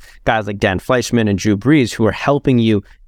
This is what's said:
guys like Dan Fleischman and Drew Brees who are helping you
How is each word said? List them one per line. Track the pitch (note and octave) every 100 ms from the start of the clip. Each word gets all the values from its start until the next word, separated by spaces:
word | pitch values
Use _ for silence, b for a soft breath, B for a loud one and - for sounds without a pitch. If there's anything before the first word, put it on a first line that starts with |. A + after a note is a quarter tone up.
| B B
guys | - A2+ G#2
like | G2+
Dan | G#2 G#2+
Fleischman | - B2+ A2 A#2+ G#2+
and | G2
Drew | A2 G2
Brees | B2 D#3 A#2
who | - A2
are |
helping | - - C#3+ C#3+ B2
you | A2+ G#2 b b